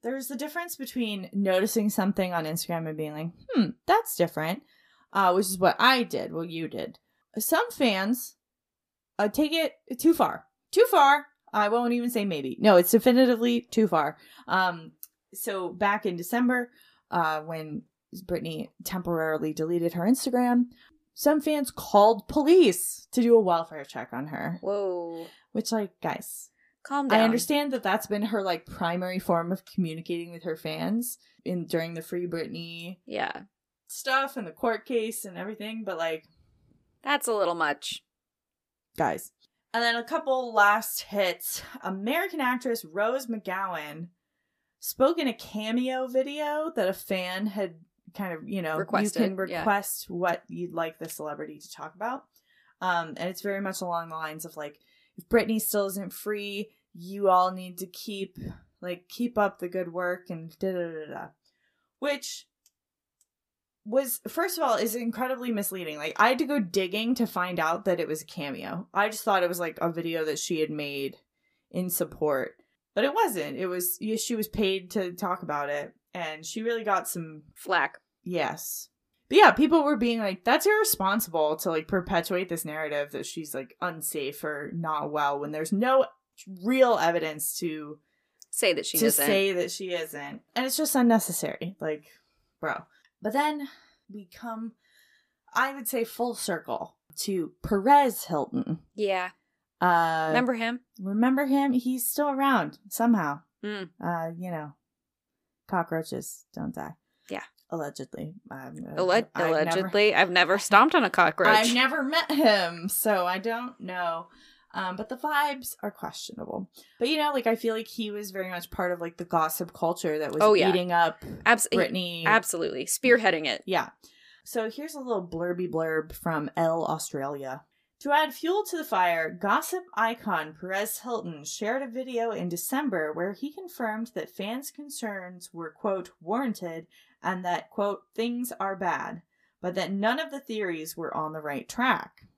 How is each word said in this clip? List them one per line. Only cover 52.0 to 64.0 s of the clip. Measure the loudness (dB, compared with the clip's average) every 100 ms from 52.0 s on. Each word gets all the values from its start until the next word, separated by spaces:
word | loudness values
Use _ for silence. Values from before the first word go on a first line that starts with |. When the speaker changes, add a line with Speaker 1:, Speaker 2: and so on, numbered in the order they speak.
| -8 -8 _ _ _ _ _ _
Speaker 1:
Um, | -2 -2 -2 -6
and | -6
it's | -6
very | -4 -4
much | -4 -4
along | -4 -4 -6
the | -8
lines | -8 -10 -12
of, | -12
like, | -12 -14 _ _ _ -20
if | 0
Britney | 2 2 -2
still | 0 0 -2
isn't | -4 -10
free, | -10 -8 -6 -6 -8 -10 _ _
you | -20 -12 0 4
all | 6 4
need | 0 -12 -12
to | -12
keep, | -12 -10 -8 -8 -8 -12 -12 _ _
like, | -10 -10 _
keep | -4 -2 2
up | 0 0
the | -8
good | -6 -6
work | -4 -4 -4 -6
and | -12 -12 -6
da | -4
da | -2 -6
da | -8 -10
da. | -12 -14 _ _ _ _ _ _ _
Which | -4 -4 -6 -12 -16 _ _ _ _ _ _ _ _ _ _ _ _ _ -2
was, | 0